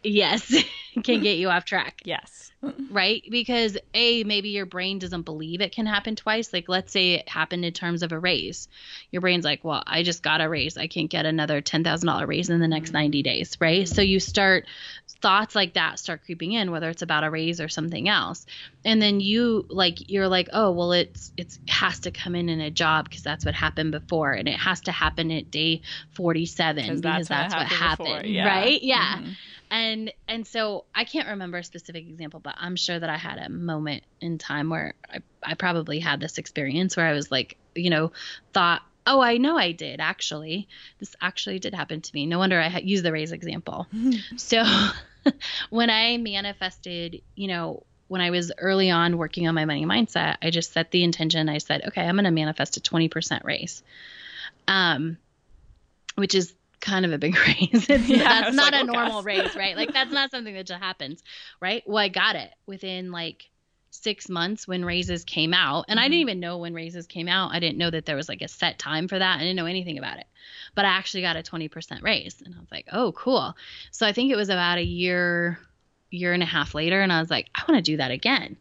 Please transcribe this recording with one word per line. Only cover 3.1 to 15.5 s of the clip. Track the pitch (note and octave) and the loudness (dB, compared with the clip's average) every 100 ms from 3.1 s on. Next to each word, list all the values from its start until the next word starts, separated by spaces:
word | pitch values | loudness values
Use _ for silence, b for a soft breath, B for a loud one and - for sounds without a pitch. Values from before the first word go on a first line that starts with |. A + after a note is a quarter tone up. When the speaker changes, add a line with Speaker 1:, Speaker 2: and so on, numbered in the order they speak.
| A3+ - | 0 -2
Speaker 1:
Because | A#3+ A3+ A#3+ A3+ G3+ - | -2 0 2 2 -2 -4
A, | G#3+ A#3 A#3 | 2 4 4
maybe | G#3+ G#3 G3+ | 2 -2 -2
your | G3+ F#3 | -6 -6
brain | F3+ F#3 G3 | -4 -4 -4
doesn't | F3+ F3+ | -6 -6
believe | E3+ D#3 D#3 F3 | -6 -8 -8 -4
it | G3 | -4
can | - G#3+ | -2 -2
happen | G#3 G#3+ G#3+ | -2 -2 -6
twice. | - A3 A3+ | 0 0 0
Like, | F#3 E3+ | -6 -2
let's | F#3 F#3 | -2 0
say | G3 F3+ E3+ | 2 4 2
it | - | -2
happened | - D#3 F3 E3+ | -4 -2 0 -2
in | |
terms | E3+ F3 E3+ | -2 -4 -2
of | E3+ | -2
a | E3 | -2
raise. | F3+ D#3+ D#2+ - - B B B B | 0 0 -2 -10 -16 B B B B
Your | F3+ | -2
brain's | F3+ F3+ | 2 2
like, | D#3+ C#3+ | 2 -2
"Well, | E3 C#3+ - | -2 -4 -2
I | D#3+ | 0
just | F3 E3 | 0 0
got | D3+ D#3 | 0 2
a | D#3 | 2
raise. | D#3+ C3+ - | 0 -4 -4
I | D#3+ | -8
can't | - D#3 | -4 -4
get | E3+ D#3 | 0 0
another | D#3+ D3+ D3 | 0 0 0
ten | C#3+ D#3+ | 0 0
thousand | E3+ D#3+ E3+ | 0 0 0
dollar | - D3 | 0 -2
raise | D3+ E3+ | -2 0
in | E3+ | 2
the | E3 | 4
next | D#3 D#3+ | 2 0
Speaker 2:
Mm-hmm. | - | 0
Speaker 1:
ninety | D3+ C#3+ | 2 2
days," | C#3 - E3 - | 0 -2 -4 0
right? | E3 F3 F#3 | 2 2 2
So | E3 | 2
Speaker 2:
Mm-hmm. | G3 | 4
Speaker 1:
you | F#3+ | 4
start, | - - G3 F#3 - B B B _ - | 2 2 4 4 2 B B B _ -2
thoughts | G#3 G3 G#3+ | 4 4 2